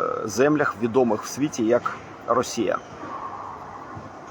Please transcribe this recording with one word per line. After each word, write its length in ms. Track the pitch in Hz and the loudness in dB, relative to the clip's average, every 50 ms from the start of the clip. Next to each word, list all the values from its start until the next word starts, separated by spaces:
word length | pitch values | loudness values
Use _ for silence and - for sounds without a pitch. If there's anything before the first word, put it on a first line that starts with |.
| 50 50 50 - - | 2 0 0 -2 -4
землях, 480 | 110 98 110 131 147 151 143 143 123 - 98 | 0 4 4 6 6 6 4 4 2 0 0
відомих 420 | 113 117 110 131 127 117 107 - - | 0 2 4 4 4 4 4 0 -2
в 40 | |
світі 380 | - - - 139 151 - - 110 | -4 -4 -2 -2 -2 0 2 4
як 160 | 110 117 120 - - - - - - - - - | 4 4 4 4 0 -6 -8 -12 -14 -16 -6 -2
Росія. 500 | - 117 127 120 - - 120 101 90 - - - - - - - - - - - - - - - - - - - - - - - - - - - - - - - - | 2 2 2 2 0 0 0 0 2 0 -2 -4 -8 -14 -14 -12 -10 -10 -8 -8 -10 -10 -10 -10 -12 -12 -12 -12 -14 -14 -14 -14 -14 -14 -14 -14 -14 -14 -14 -12 -4